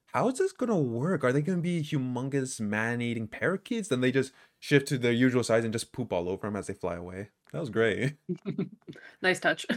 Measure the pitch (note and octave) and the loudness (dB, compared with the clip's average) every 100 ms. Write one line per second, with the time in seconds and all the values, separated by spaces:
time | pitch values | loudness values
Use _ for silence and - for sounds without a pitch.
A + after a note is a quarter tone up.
0 | _ B2 G3 C4 F#4+ - A#3+ G3+ C3 A2+ | _ -2 0 0 -2 -2 0 2 2 0
1 | D3+ F3+ C3 C3+ D3+ F3+ E3 F3 D3+ D3+ | -2 0 2 2 0 0 0 0 0 -2
2 | B2+ B2 C3+ C#3 B2+ - G#2 G#2 A2+ A#2+ | -2 -2 -2 -2 -2 -4 -2 0 0 0
3 | A#2+ A#2 A2 - D3+ F#3+ - A#3 G3 B2 | -2 -2 -6 -2 -2 -2 -4 -6 0 2
4 | B2+ C3 - - _ _ - C#3+ C#3 B2 | 4 2 0 -6 _ _ 4 4 4 0
5 | A#2+ A#2 B2+ B2 A#2 A#2 A#2 A2 - - | 2 4 4 4 4 2 2 -2 -6 -8
6 | A2 F#2 F2 F#2+ G#2 G#2 F#2+ G2 F#2 E2+ | -4 -2 -2 -4 -4 -4 -6 -6 -6 -6
7 | F2 F#2 G#2+ _ _ - D3+ A2+ A2+ F#2+ | -8 -10 -12 _ _ -8 -2 2 2 2
8 | B2+ D3+ - F3 - - F3+ - - - | -2 -4 -8 -6 -6 -6 -6 -8 -20 -18
9 | - - F#3 F3+ E3 D#3 - | -20 -2 0 2 0 -2 -2